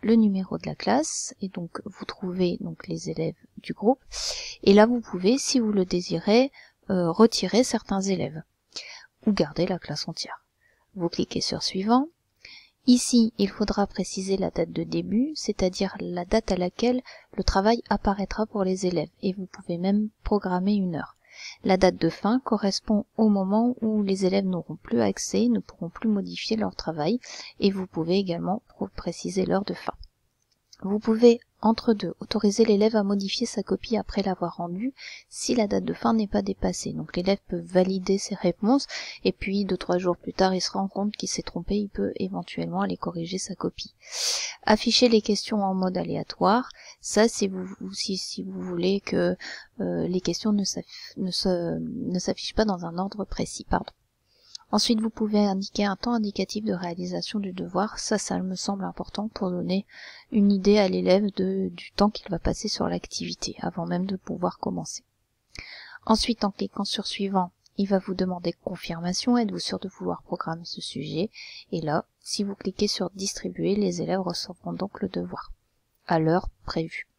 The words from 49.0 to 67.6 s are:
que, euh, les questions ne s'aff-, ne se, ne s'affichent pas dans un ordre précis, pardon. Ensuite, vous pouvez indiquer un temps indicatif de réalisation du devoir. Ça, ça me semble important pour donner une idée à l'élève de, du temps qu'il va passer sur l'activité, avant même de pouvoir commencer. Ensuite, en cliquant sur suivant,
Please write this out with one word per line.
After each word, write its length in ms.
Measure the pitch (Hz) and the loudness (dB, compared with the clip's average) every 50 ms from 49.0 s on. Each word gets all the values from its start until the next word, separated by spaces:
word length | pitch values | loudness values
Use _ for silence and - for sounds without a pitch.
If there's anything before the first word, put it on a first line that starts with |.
que, 340 | _ - 190 175 175 175 185 - - - - - - _ _ - | _ -2 0 2 2 2 0 -2 -6 -14 -14 -14 -18 _ _ -6
euh, 260 | 196 175 175 170 165 | -4 -2 -2 -2 -2
les 140 | 175 180 180 | 0 -2 0
questions 320 | 180 - 170 - - 214 | 0 -2 -4 0 0 0
ne 120 | 208 202 196 | 2 2 0
s'aff-, 500 | 185 - - - _ - - - - - | -2 -4 -6 -10 _ -16 -20 -20 -16 -8
ne 140 | - 208 180 | -6 -6 -4
se, 480 | 175 - - 190 185 175 170 165 165 165 | -4 -2 0 0 0 0 0 -2 -4 -4
ne 400 | 165 160 - - - - 180 180 | -6 -6 -6 -6 -4 -2 -2 -2
s'affichent 360 | - 190 190 - - - - | -2 -2 -4 -4 -6 -6 0
pas 120 | - 220 | 0 2
dans 180 | 214 190 175 175 | 2 0 -4 -4
un 140 | 170 165 175 | -8 -4 -4
ordre 260 | 190 196 - 208 196 | -4 -4 -4 -6 -8
précis, 400 | - - - 180 - - - - | -6 -4 -6 -6 -6 -6 -14 -2
pardon. 280 | - - 170 - - _ _ _ _ _ _ _ _ _ _ _ - - - _ _ | 0 0 0 0 -4 _ _ _ _ _ _ _ _ _ _ _ -20 -20 -20 _ _
Ensuite, 280 | - 214 - - 240 214 | 2 2 4 4 2 2
vous 100 | 220 226 | 2 -2
pouvez 280 | - - 220 208 214 208 | -2 -2 -2 2 4 4
indiquer 460 | 208 202 190 190 196 - _ - 202 | 4 4 2 -2 -4 -6 _ -2 0
un 100 | 202 190 | 0 0
temps 200 | - - 247 240 | -2 -2 -2 0
indicatif 500 | 233 214 202 202 - 190 - - 208 214 | 0 -2 -2 -2 -4 -4 -4 -4 -6 -2
de 80 | 214 | -2
réalisation 640 | 190 175 180 175 175 180 180 180 180 175 175 - - 214 | -2 -2 -2 -6 -6 -6 -6 -6 -4 -6 -6 -4 -6 -6
du 140 | 196 190 | -6 -4
devoir. 480 | 180 185 180 175 180 175 196 214 - - | -6 -8 -10 -4 -2 -2 -2 -2 -4 -8
Ça, 180 | - - 220 202 | -4 -2 -2 -2
ça 180 | - - 190 175 | -2 -2 -4 -2
me 160 | 185 185 185 | -2 -4 -6
semble 280 | 180 - - 202 196 185 | -4 -4 -4 -4 -4 -4
important 440 | 175 175 - 175 - - - 208 220 | -8 -6 -8 -10 -8 -6 -6 -6 -6
pour 200 | _ - 202 185 | _ -4 -4 -2
donner 380 | 180 175 175 170 185 190 208 _ - - - - - - - _ | -2 -2 -2 0 -2 -2 -2 _ -16 -20 -20 -18 -20 -20 -16 _
une 180 | - 220 202 202 | 4 6 6 6
idée 280 | 202 196 185 202 202 214 | 6 6 6 6 6 8
à 100 | 202 185 | 6 4
l'élève 440 | 185 180 180 190 180 196 214 202 - | 2 2 4 6 6 6 6 2 0
de, 320 | - 190 190 190 190 190 185 | 0 0 0 0 0 -2 -2
du 240 | 175 175 - - | -4 -8 -16 -10
temps 180 | _ - 202 214 | _ 2 2 2
qu'il 180 | - - - - | 2 -2 -8 -6
va 100 | 185 165 | -6 -2
passer 260 | - - - - - | -2 -2 -2 -2 -4
sur 220 | 208 - - - - | -6 -4 -2 -2 -2
l'activité, 680 | 175 175 - - - - 170 170 170 _ - - - - | -2 -4 -6 -8 -8 -8 -8 -8 -8 _ -8 -10 -8 -6
avant 260 | - 175 175 185 170 | -8 -6 -6 -6 -4
même 200 | 175 175 175 185 | -2 -2 -2 -2
de 100 | 196 196 | -2 -4
pouvoir 420 | 185 _ - 180 175 175 180 - - | -6 _ -8 -6 -2 -2 -4 -4 -2
commencer. 460 | - - 190 175 160 - - - _ _ _ _ _ _ _ _ _ _ _ - - - - - - - - - _ | -6 -4 -4 -4 -6 -8 -10 -14 _ _ _ _ _ _ _ _ _ _ _ -18 -18 -16 -18 -20 -20 -20 -20 -16 _
Ensuite, 380 | - 220 220 - - 233 _ | 2 2 2 2 -2 0 _
en 80 | - 202 | -2 -4
cliquant 320 | - - 202 196 _ - | -2 -4 -8 -6 _ -6
sur 240 | 196 - - - 202 | -6 -6 -6 -8 -6
suivant, 460 | - - - 202 196 196 190 180 180 _ _ | -8 -6 -4 -4 0 0 0 -2 -2 _ _